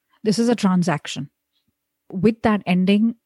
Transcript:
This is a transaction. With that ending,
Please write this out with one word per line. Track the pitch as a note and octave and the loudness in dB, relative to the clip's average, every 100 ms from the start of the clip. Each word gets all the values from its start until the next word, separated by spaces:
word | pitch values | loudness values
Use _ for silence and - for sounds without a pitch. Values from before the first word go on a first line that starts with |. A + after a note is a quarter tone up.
| _ _ | _ _
This | G#3+ G3+ | -4 0
is | A#3 | 0
a | A#3 | 0
transaction. | G3+ F#3 F3 D3 - - D3 _ _ _ _ _ _ _ _ | 2 2 0 -2 -6 -12 -14 _ _ _ _ _ _ _ _
With | F#3+ G3+ A3+ | -2 0 0
that | A#3 G#3 - | -2 -2 0
ending, | F3+ F#3 G3+ A3+ A#3 | 0 2 2 0 -2